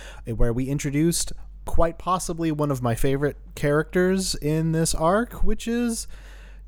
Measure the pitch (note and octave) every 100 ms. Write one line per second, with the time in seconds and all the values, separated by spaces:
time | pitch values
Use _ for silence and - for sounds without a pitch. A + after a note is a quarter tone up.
0 | - - - A2+ A#2+ A#2 C3 C#3+ D3 C#3+
1 | E3+ E3 - - - - - - E3+ D#3+
2 | F3 F#3 - E3 E3 D3 D3 C3 B2 A2+
3 | C#3 C3+ C#3+ - - - D3 D3+ D3+ F#3
4 | F#3 F#3+ F#3 - D3 D#3+ E3 D#3+ D#3+ -
5 | D#3+ G3+ A#3+ - - G#3+ A#3 A#3 A#3+ A3+
6 | - - - - - -